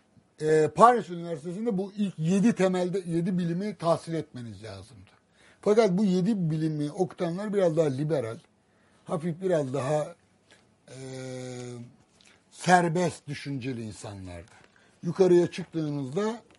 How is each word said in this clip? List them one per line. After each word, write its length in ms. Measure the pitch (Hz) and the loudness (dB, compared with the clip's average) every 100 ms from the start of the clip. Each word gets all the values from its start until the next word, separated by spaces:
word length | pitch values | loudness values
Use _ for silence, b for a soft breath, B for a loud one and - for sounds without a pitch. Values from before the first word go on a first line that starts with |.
| b _ _ - | b _ _ -6
E, 280 | 156 156 151 | 2 4 4
Paris 420 | 165 233 240 175 | 8 8 8 -2
Üniversitesi'nde 680 | 175 170 160 170 175 233 185 | -10 -8 -8 -8 -6 -4 -2
bu 140 | 196 202 | -4 -4
ilk 220 | 202 - | -6 -2
yedi 360 | 160 196 233 | 0 4 4
temelde, 480 | - 190 185 180 190 175 | 4 2 2 0 -4 -2
yedi 320 | 170 175 180 | -2 0 -2
bilimi 380 | 170 170 208 - | -2 -2 -4 -4
tahsil 380 | 165 156 - | 0 0 0
etmeniz 480 | 160 151 123 117 98 | -6 -6 -12 -12 -12
lazımdı. 480 | 110 98 95 107 92 _ _ b b b | -14 -14 -16 -20 -20 _ _ b b b
Fakat 300 | 202 214 220 | 2 4 4
bu 140 | 175 | 4
yedi 460 | 208 180 180 208 165 | 2 2 2 0 0
bilimi 420 | 156 160 151 147 | 0 -2 -2 -4
okutanlar 640 | 151 180 - 175 175 214 | -2 -4 -2 -6 -4 -4
biraz 220 | 202 180 156 | 2 2 2
daha 100 | 151 | 0
liberal, 520 | 131 151 151 113 117 _ _ _ b b b | 0 -2 -2 -4 -10 _ _ _ b b b
hafif 380 | - 175 170 160 | -8 -6 -4 -4
biraz 320 | 190 165 135 | 0 0 0
daha, 400 | 135 131 151 147 - _ _ _ b _ _ - | -2 0 -2 -2 -10 _ _ _ b _ _ -20
e, 80 | 127 135 131 131 127 127 123 123 120 120 _ _ _ b b _ | -16 -14 -12 -10 -10 -12 -12 -12 -14 -16 _ _ _ b b _
serbest 760 | - 165 180 170 170 175 - - | -4 4 6 6 2 0 -4 -12
düşünceli 560 | 143 143 139 127 117 | -10 -8 -8 -6 -8
insanlardı. 680 | 110 98 107 98 95 87 - - _ b b b | -8 -10 -14 -12 -12 -14 -16 -20 _ b b b
Yukarıya 480 | 170 160 185 175 175 | -6 2 6 6 4
çıktığınızda, 920 | - 170 165 151 143 131 160 214 233 - | -2 -8 -6 -4 -4 -4 -2 -4 -4 -14